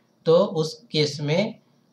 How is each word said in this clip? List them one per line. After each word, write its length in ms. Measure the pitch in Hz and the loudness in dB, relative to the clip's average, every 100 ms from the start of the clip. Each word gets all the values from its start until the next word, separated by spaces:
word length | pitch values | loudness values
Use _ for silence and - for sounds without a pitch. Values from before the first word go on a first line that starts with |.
| _ _ - | _ _ 2
तो 120 | 170 | 4
उस 480 | 196 175 - - _ | 4 -2 -6 -8 _
case 260 | 156 143 - | -4 -2 -4
में 380 | 143 165 226 - _ _ _ | -4 -2 -2 -6 _ _ _